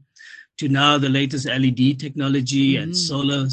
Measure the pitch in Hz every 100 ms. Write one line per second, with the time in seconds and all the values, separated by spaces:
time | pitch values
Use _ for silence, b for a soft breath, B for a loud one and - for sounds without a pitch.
0 | _ B B B B - 147 139 147 147
1 | 135 135 139 143 131 127 131 120 131 143
2 | 147 147 139 139 123 139 135 131 165 180
3 | 170 139 139 143 131